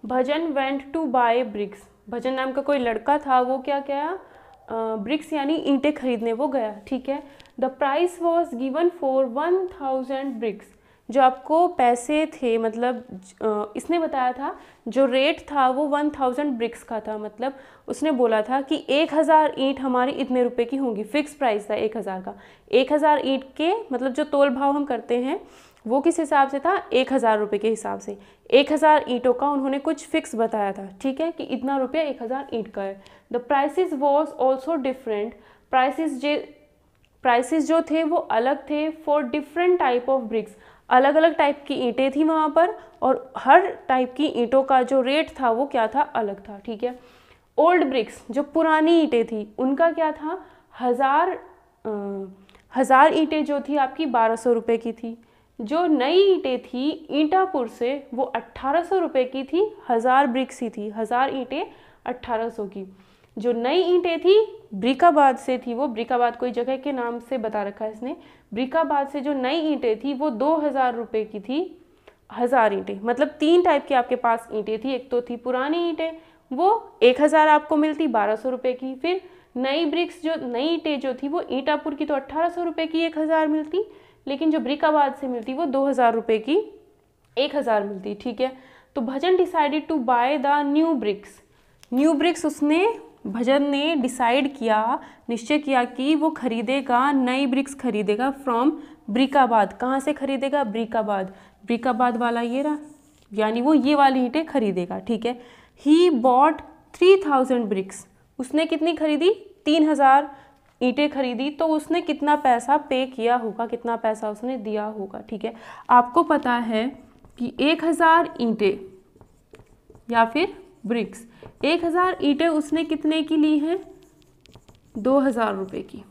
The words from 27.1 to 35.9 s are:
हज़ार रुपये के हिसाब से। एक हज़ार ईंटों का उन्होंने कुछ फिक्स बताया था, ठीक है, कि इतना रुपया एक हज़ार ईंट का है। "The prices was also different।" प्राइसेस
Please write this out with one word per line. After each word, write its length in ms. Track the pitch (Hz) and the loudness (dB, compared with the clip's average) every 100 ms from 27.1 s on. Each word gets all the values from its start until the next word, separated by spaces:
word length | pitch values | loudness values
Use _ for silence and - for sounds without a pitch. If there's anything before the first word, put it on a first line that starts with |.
हज़ार 260 | 262 226 214 | 2 2 2
रुपये 200 | 208 208 | 0 -2
के 100 | 214 | -2
हिसाब 300 | 220 208 196 | -2 -4 -8
से। 180 | 202 202 - _ _ | -10 -14 -16 _ _
एक 200 | 247 285 | 4 4
हज़ार 340 | 302 302 302 - | 4 6 4 4
ईंटों 240 | 247 247 | -2 0
का 160 | 247 277 | 0 0
उन्होंने 300 | 285 269 277 | 0 -2 -2
कुछ 280 | 277 311 - | -2 -6 -2
फिक्स 280 | 320 302 220 | -4 -4 -4
बताया 360 | 226 220 202 | -2 0 -2
था, 180 | 202 196 190 | -4 -12 -6
ठीक 200 | 269 269 | -6 -4
है, 100 | 330 | -6
कि 120 | 330 | -6
इतना 340 | - 254 262 277 | -8 -6 -2 -2
रुपया 240 | 254 311 | -2 -2
एक 220 | 311 262 | -4 -4
हज़ार 240 | 233 262 269 | -6 -8 -6
ईंट 140 | 233 220 | -8 -8
का 140 | 214 | -8
है। 200 | 196 196 - - _ | -8 -10 -18 -20 _
"The 80 | 240 240 | -8 0
prices 420 | 277 294 294 370 | 0 2 0 -2
was 320 | 285 285 285 302 | 0 2 2 0
also 420 | - 262 262 277 | 0 0 0 -2
different।" 600 | 330 262 254 - 208 214 - - _ _ | -4 -2 -6 -6 -6 -6 -10 -20 _ _
प्राइसेस 500 | 262 262 | 0 2